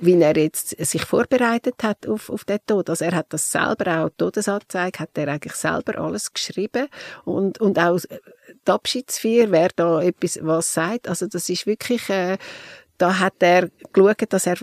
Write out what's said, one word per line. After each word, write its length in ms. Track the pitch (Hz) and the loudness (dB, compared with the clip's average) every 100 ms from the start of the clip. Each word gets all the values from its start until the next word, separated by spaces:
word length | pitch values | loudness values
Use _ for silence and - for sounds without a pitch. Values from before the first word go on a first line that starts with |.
wie 140 | 175 175 | 4 6
er 160 | 151 156 | 6 4
jetzt 400 | 156 - - - | 2 -2 -10 -6
sich 180 | 165 165 | -4 -4
vorbereitet 800 | - 226 240 254 240 233 254 - | 0 0 2 2 2 0 -2 -4
hat 240 | 214 - - | -4 -4 -4
auf, 240 | 214 - | -6 -6
auf 140 | 208 | -8
den 160 | - 202 - | -4 -4 0
Tod. 200 | 202 170 | 0 0
Also 160 | 165 | -2
er 120 | 165 175 | -2 -2
hat 100 | - | -4
das 200 | 151 - | -6 -4
selber 520 | 165 - 226 185 160 | 0 0 0 -2 0
auch, 40 | 156 | -2
die 60 | - | -2
Todesanzeige, 840 | 175 214 202 202 - 185 185 - | -2 -2 -4 -4 -6 -6 -4 -6
hat 100 | 160 160 | -8 -6
er 80 | 143 | -4
eigentlich 280 | 151 - | -6 -8
selber 440 | - 160 165 - - | -6 -4 -2 -4 -6
alles 340 | 160 202 - | -4 -6 -8
geschrieben. 540 | - - - 214 247 285 - - - | -8 -8 -6 -4 -4 -6 -10 -18 -14
Und, 360 | - 185 196 - | -6 -2 -2 0
und 200 | 208 165 | 0 2
auch 180 | 170 175 | 2 0
die 720 | - - _ _ - - - | -4 -16 _ _ -20 -6 0
Abschiedsfeier, 800 | 208 - 254 - - 220 233 214 | 0 0 -6 -6 -4 2 4 4
wer 200 | 165 180 | 4 2
da 260 | - 170 160 | 2 2 2
etwas, 360 | 175 - 175 - | 2 0 -4 -2
was 300 | 156 160 170 | 0 0 0
sagt. 360 | 165 165 240 - | -2 -2 -4 -6
Also 180 | 180 180 | -6 -4
das 220 | 175 - | -6 -4
ist 180 | 180 202 | -4 -2
wirklich, 420 | 220 - 240 - | -4 -2 -2 -2
äh, 280 | 196 180 190 - - - - _ - | -2 -2 -4 -8 -18 -20 -20 _ 0
da 200 | 180 190 | 2 2
hat 140 | 190 - | 0 2
er 300 | 175 180 175 _ - | 4 4 2 _ 0
geschaut, 320 | - 196 214 220 | 6 6 4 0
dass 140 | 190 180 | 0 0
er 120 | 180 | -4